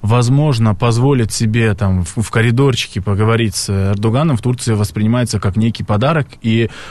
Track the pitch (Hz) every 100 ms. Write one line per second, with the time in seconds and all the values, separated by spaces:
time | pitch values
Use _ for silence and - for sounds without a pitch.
0 | 104 120 120 139 151 120 113 101 120 117
1 | 131 139 110 - 113 113 113 95 101 92
2 | 85 - 107 113 113 117 139 113 - -
3 | 92 101 107 117 113 - - 98 98 101
4 | 110 117 165 123 123 123 - 107 104 -
5 | 107 120 120 104 101 95 113 - 98 107
6 | 131 160 131 - 113 113 113 - -